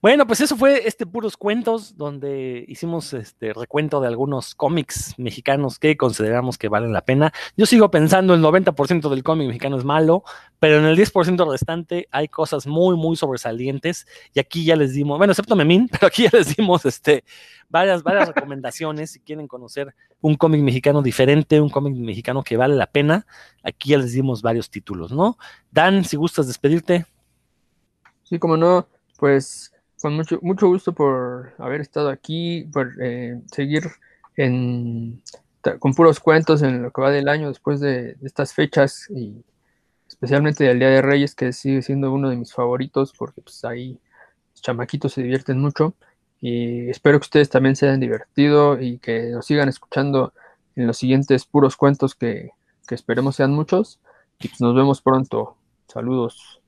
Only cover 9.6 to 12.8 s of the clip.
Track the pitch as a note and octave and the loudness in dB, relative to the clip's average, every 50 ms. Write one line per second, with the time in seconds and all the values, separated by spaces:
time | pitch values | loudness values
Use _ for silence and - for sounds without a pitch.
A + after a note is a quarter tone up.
9.6 | - C#3 C#3 C3 B2 C#3 C#3+ D#3 D#3+ D#3 E3 F#3+ - - - - - _ _ _ | -6 -6 -4 -4 -2 0 2 2 4 4 2 2 0 -6 -20 -20 -20 _ _ _
10.6 | - D#3 D3+ D3+ D3+ D#3 D#3+ E3 - - - G3 F3 D#3+ F#3 F3 F3+ D#3 C#3 C3 | 4 4 6 6 6 4 6 4 4 4 4 0 0 2 2 0 0 0 0 -4
11.6 | - - E3 E3+ E3 _ F3 F3 - _ - C3+ D3+ D3+ - - D#3 D3 - C#3+ | -4 -6 -6 -8 -6 _ -6 -6 -6 _ -4 -4 -4 -4 -4 -6 -4 -4 -4 -6
12.6 | A#2+ C#3 D3+ D#3+ | -6 -4 0 2